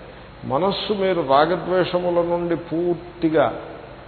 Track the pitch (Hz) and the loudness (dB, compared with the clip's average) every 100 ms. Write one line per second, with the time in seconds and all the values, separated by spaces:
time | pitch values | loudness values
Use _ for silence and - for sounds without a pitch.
0 | - - - - 117 135 190 185 - 208 | -18 -18 -20 -14 -4 0 0 0 -2 0
1 | 190 170 135 139 160 175 160 185 175 180 | 2 2 4 4 4 2 0 0 2 0
2 | 180 175 170 170 170 160 - 160 175 170 | 0 0 2 0 0 -2 -2 -2 0 -2
3 | - - 160 156 120 - - - - - | -6 -2 2 4 2 0 -12 -14 -16 -18